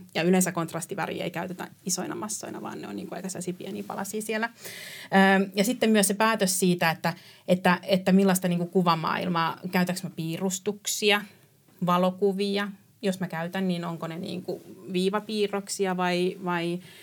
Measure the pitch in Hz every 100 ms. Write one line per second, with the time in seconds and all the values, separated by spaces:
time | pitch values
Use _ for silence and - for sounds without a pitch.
0 | - - 170 185 180 175 160 165 - 196
1 | 160 170 170 165 185 185 - - 185 180
2 | - 233 214 - - 214 214 165 - 202
3 | 180 175 185 - 180 180 - 208 202 -
4 | 196 214 214 220 233 - - - - -
5 | - 196 190 196 196 208 202 254 220 214
6 | 196 202 220 220 185 - 185 175 165 160
7 | 170 - - - - 180 202 190 - 190
8 | 185 190 196 185 180 175 175 190 175 165
9 | 160 170 180 170 165 - 185 185 180 180
10 | 165 - 160 165 190 185 - 202 - -
11 | 208 208 202 - _ _ _ - 180 180
12 | 185 185 202 190 202 196 202 202 _ _
13 | 202 185 180 160 170 190 190 170 170 165
14 | 165 165 185 180 - - - - - 185
15 | 190 208 208 214 202 202 196 - 196 180
16 | 180 180 180 180 180 175 170 175 - -